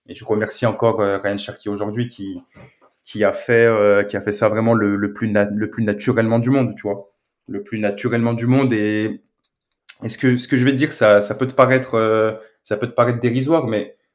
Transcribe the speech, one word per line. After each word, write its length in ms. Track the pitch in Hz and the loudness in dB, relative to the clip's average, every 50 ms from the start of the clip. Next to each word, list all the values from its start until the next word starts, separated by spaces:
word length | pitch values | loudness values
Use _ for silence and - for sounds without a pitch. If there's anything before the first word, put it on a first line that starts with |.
| _ | _
Et 80 | - - | -20 -20
je 80 | - - | -12 -4
remercie 420 | - 107 104 107 - - - 127 | -2 -2 -2 -2 -2 -2 -2 -2
encore, 360 | 113 104 - 120 113 110 107 | -2 -2 0 0 0 0 0
euh, 160 | 101 98 98 | -2 -2 -2
Ryan 180 | 95 98 101 101 | -2 -4 -4 -4
Cherky 320 | 101 - - - - - | -6 -8 -12 -14 -10 -8
aujourd'hui 400 | 104 104 101 104 104 107 120 120 | -8 -6 -6 -6 -6 -4 -6 -6
qui, 320 | 120 - - 98 98 90 87 - _ _ - - - _ _ _ _ _ _ - | -6 -8 -12 -12 -12 -12 -14 -16 _ _ -20 -20 -20 _ _ _ _ _ _ -18
qui 220 | - - 104 104 | -10 -4 0 0
a 80 | 98 98 | 0 0
fait, 320 | - - - 120 117 117 | -2 -2 2 4 6 6
euh, 380 | 117 113 107 104 104 101 101 101 | 6 4 4 4 4 4 4 2
qui 120 | 101 - | 0 -4
a 60 | 98 | -6
fait 100 | 98 107 | -4 -4
ça 160 | 104 - 117 | -2 0 0
vraiment 260 | 107 107 110 110 113 117 | 0 2 2 2 2 2
le, 220 | 110 104 101 101 | 2 2 0 0
le 160 | 101 101 101 | 0 -2 -4
plus 180 | - - 117 110 | -4 -4 -4 0
na-, 200 | 104 104 101 101 | 0 0 0 0
le 180 | 101 104 107 104 | -2 -4 -6 -6
plus 140 | - - 113 | -4 -4 -2
naturellement 560 | 104 104 104 - 131 120 113 113 110 117 117 | -2 -2 -2 -2 -2 0 2 2 2 2 0
du 120 | 117 127 | 2 2
monde, 220 | 135 139 123 107 104 | 2 2 0 -2 -4
tu 80 | - - | -6 -6
vois. 300 | 101 98 - - _ _ _ _ _ _ _ _ | -6 -6 -8 -10 _ _ _ _ _ _ _ _
Le 140 | - 101 101 | -10 -10 -10
plus 180 | 104 - 113 107 | -8 -8 -6 -4
naturellement 540 | 107 101 101 - - 113 113 117 117 117 117 | -4 -4 -4 -4 -4 -2 -2 0 0 0 -2
du 120 | 113 117 | -2 0
monde. 260 | 120 127 135 135 127 | 2 2 2 2 2
Et 500 | 117 107 104 107 107 107 107 110 - - _ _ _ _ _ _ _ _ _ _ _ _ _ - - - - | 0 0 0 0 0 -2 -2 -4 -6 -8 _ _ _ _ _ _ _ _ _ _ _ _ _ -20 -16 -10 -8
est-ce 140 | 117 - | -8 -6
que, 200 | - - 127 123 | 0 2 2 2
ce 100 | 123 - | 2 0
que 80 | - 147 | 0 0
je 80 | 123 123 | 2 2
vais 80 | 139 | 2
te 60 | 131 | 2
dire, 160 | 123 147 - - | 2 0 -2 0
ça, 260 | - 117 107 104 104 | 4 6 6 6 6
ça 160 | 101 - 107 | 4 0 -4
peut 120 | - 131 | -4 -4
te 60 | 127 - | -2 4
paraître, 420 | - 127 123 131 127 127 - - | 4 4 6 4 2 0 0 0
euh, 380 | 113 113 110 110 110 110 110 110 - - - _ _ - | 0 2 2 2 2 2 0 -2 -6 -14 -20 _ _ -8
ça 140 | - 104 | -6 -4
peut 100 | 104 110 | -4 -4
te 60 | 123 - | -4 0
paraître 260 | - 120 120 120 117 | 0 2 2 2 0
dérisoire, 480 | 123 120 120 131 131 143 165 160 127 | -2 0 0 0 0 2 0 0 0
mais 300 | 113 107 104 - - - _ _ _ | 0 -2 -4 -4 -6 -14 _ _ _